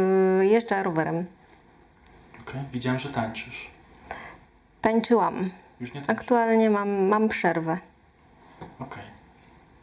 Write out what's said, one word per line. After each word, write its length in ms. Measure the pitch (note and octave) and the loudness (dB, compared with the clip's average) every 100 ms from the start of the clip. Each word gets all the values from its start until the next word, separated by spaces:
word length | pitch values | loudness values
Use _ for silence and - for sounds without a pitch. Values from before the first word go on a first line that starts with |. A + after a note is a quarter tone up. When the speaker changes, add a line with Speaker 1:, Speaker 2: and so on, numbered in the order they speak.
| F#3+ F#3+ F#3+ F#3 | 4 4 4 4
Speaker 1:
y, 40 | F#3+ | 4
jeżdżę 380 | A3+ A3+ G3 | 4 2 -2
rowerem. 420 | F#3+ D#3+ D#3 E3 F3+ - - - _ - - _ - - - - - | -2 0 0 -2 -4 -12 -20 -20 _ -20 -20 _ -20 -20 -20 -20 -14
Speaker 2:
Okej, 140 | C3 C3+ | -10 -8
widziałem, 260 | B2 B2+ A#2+ | -6 -2 -4
że 100 | C#3+ | -4
tańczysz. 600 | B2 A2+ - - - - - - - - - - - - _ _ _ | -6 -6 -6 -12 -14 -16 -20 -20 -20 -16 -16 -16 -20 -20 _ _ _
Speaker 1:
Tańczyłam. 680 | A3 A3+ A3 A3+ E3+ - F#3 - - - | 0 2 2 2 2 -2 -6 -8 -20 -16
Speaker 2:
Już 120 | B2 | -12
nie 80 | C#3+ | -8
tańczysz? 200 | C#3 A3+ | -4 -4
Speaker 1:
Aktualnie 480 | - A#3+ A3+ A3+ A3 | 2 2 4 4 4
mam, 380 | G3+ G3+ G3+ F#3+ | 2 0 0 2
mam 200 | G#3+ A3 | 2 2
przerwę. 480 | - F3+ E3 E3 E3+ - _ _ _ _ _ - - - - | 0 -2 0 -2 -4 -6 _ _ _ _ _ -20 -20 -20 -16
Speaker 2:
Okej. 240 | - - - - - - - - _ - | -16 -16 -18 -20 -20 -20 -20 -20 _ -20